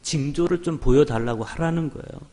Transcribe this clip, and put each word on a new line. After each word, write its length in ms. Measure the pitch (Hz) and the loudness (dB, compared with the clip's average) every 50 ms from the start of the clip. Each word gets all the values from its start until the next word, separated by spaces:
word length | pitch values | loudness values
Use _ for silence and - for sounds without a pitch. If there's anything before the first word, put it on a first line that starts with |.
징조를 600 | _ - - 151 135 143 143 160 170 170 180 170 | _ -4 -4 -2 -2 -2 -2 0 0 0 0 -2
좀 160 | - 170 165 147 | -2 -4 -6 0
보여달라고 640 | - 127 123 139 147 147 120 110 117 123 117 110 | 2 4 6 6 6 6 4 -2 -2 -2 -2 -4
하라는 480 | 113 - - - 165 165 165 170 165 143 | -4 -8 -4 -2 -2 0 0 -2 -2 -4
거예요. 300 | - - - - - - - - | -6 -10 -14 -14 -14 -16 -16 -20